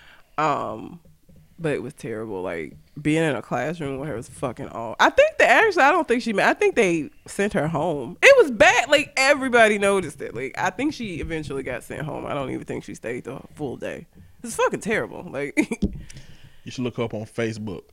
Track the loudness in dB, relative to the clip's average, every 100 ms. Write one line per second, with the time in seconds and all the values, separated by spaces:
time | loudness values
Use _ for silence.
0 | -20 -20 _ -2 0 0 -4 -8 -12 -16
1 | -20 _ _ -20 -20 -8 -4 -4 -6 -10
2 | -10 -8 -8 -6 -6 -6 -8 -12 _ -6
3 | -2 0 0 -2 -4 -4 -4 -6 -8 -6
4 | -6 -8 -10 -8 -8 -8 -10 -10 -8 2
5 | 4 6 4 4 6 6 6 4 4 4
6 | 2 0 0 2 2 4 2 4 2 2
7 | -2 -12 -10 -4 -2 0 0 0 0 -2
8 | -6 4 8 8 6 6 4 6 4 2
9 | 2 2 4 4 4 6 6 6 2 2
10 | -2 -8 -10 -8 -8 -4 -4 -2 -4 -4
11 | -8 -8 -6 -6 -6 -8 -6 -8 -8 -8
12 | -6 -8 -6 -6 -4 -6 -8 -10 -10 -12
13 | -10 -8 -10 -12 -14 -10 -8 -8 -8 -10
14 | -14 -20 -20 -16 -8 0 0 0 -2 -2
15 | -2 -8 -10 -8 -4 -2 -2 -2 -4 -4
16 | -12 -16 -18 -20 -20 -20 -14 -6 -6 -4
17 | -6 -6 -8 -4 -4 -4 -8 -10 -12